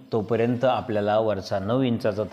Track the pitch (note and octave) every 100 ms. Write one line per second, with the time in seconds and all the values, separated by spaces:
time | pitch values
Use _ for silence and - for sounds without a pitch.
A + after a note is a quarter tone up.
0 | - A2+ G2 A2+ A#2+ A#2+ C3 A2+ F#2+ G#2
1 | G#2 G#2+ A2 G2 - G2+ G2+ B2+ B2+ A2
2 | A2+ G2+ G2